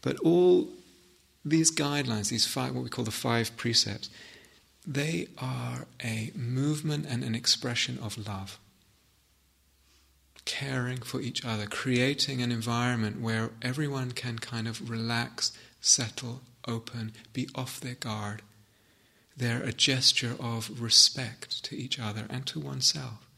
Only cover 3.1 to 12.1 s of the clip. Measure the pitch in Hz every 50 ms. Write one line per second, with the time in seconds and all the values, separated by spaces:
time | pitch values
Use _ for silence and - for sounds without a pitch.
3.1 | 107 - - 127 117 117 113 110 - - - 120 113 - - - 101 107 - -
4.1 | - - - - - - - - - - _ _ _ _ - - 139 139 143 156
5.1 | 165 170 190 - - - 131 127 127 127 120 120 123 123 - - - - - 117
6.1 | 113 110 110 - - - 127 117 123 127 139 147 156 151 - 156 151 147 151 147
7.1 | 120 120 127 123 110 117 123 - - - - 127 120 120 - - 123 123 117 110
8.1 | - - 107 101 104 95 98 98 - - - _ _ _ _ _ _ _ _ _
9.1 | _ _ _ _ _ _ _ _ _ _ _ _ _ _ _ _ _ _ _ _
10.1 | _ _ _ _ _ - - - - - 139 139 131 131 123 123 127 127 123 -
11.1 | - 156 - 117 - - - 123 113 107 104 101 - - - 131 127 123 123 131